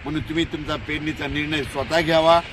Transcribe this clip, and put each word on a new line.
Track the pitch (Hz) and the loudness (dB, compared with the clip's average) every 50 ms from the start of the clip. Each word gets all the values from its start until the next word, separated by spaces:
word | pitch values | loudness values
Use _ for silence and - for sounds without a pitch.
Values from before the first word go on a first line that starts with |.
| - | -6
म्हणून | 143 156 156 | -4 -4 -4
तुम्ही | - - 156 165 165 | -4 -2 0 0 0
तुमचा | - - 160 147 139 151 | 0 -2 -8 -4 -4 -6
पेरणीचा | 147 - - 151 151 147 156 151 - 151 | -6 -4 -6 -6 -4 -4 -4 -6 -4 -6
निर्णय | 139 139 147 151 147 156 151 135 | -4 -4 -4 -2 -2 -2 -4 -4
स्वतः | - - 139 135 123 156 165 | -4 -4 -4 -4 0 2 2
घ्यावा. | 170 156 165 160 160 165 165 170 165 - | 2 4 4 4 6 6 6 6 4 0